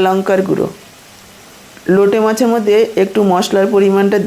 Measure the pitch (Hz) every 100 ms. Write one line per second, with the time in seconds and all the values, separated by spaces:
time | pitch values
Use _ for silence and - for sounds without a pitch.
0 | 185 190 196 190 190 - - - - -
1 | - - - - - - - - - 190
2 | 202 220 220 220 233 233 208 214 226 -
3 | 196 214 196 180 233 196 196 202 196 196
4 | 202 208